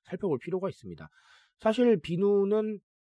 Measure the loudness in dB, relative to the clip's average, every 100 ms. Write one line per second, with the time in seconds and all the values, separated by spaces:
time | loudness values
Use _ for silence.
0 | -14 -6 -4 -4 -4 -6 -6 -10 -14 -14
1 | -18 _ _ -20 _ _ 0 4 4 4
2 | 0 0 2 2 2 0 -2 -6 _ _
3 | _